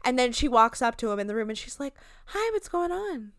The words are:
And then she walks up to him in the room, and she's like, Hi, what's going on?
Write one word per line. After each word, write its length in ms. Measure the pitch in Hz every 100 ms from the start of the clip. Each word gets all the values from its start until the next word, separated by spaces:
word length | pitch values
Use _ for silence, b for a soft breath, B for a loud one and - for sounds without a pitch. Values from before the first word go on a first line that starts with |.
And 140 | 233 254
then 140 | 247
she 160 | 240 294
walks 320 | 240 226 -
up 160 | 240 233
to 120 | 233
him 80 | 208
in 80 | 202
the 80 |
room, 160 | 208 214
and 80 | 220
she's 200 | - -
like, 140 | 285 - b b b
Hi, 240 | 392 453
what's 160 | 440 -
going 240 | 349 349
on? 400 | 359 415 320 214